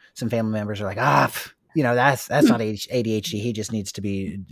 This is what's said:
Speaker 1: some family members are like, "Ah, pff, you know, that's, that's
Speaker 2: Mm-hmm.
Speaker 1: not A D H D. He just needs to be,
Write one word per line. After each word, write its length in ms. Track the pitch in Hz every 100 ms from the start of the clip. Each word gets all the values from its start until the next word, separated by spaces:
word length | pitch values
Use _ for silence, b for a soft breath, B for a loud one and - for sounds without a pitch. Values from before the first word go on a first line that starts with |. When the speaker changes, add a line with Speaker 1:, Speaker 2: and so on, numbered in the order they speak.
| b
Speaker 1:
some 140 | - 117
family 240 | 113 110
members 280 | 107 104 104
are 40 | 101
like, 120 | 101
"Ah, 280 | 135 143 -
pff, 220 | - - - _
you 80 | 160
know, 120 | 123
that's, 320 | 120 135 131 -
that's 200 | 120 247
Speaker 2:
Mm-hmm. 60 |
Speaker 1:
not 80 | 117 107 104 -
A 120 | 127
D 120 | 110
H 160 | 107 -
D. 80 | 104
He 160 | 117
just 180 | 107 104
needs 200 | 110 98
to 100 | -
be, 360 | 98 98 98 98 92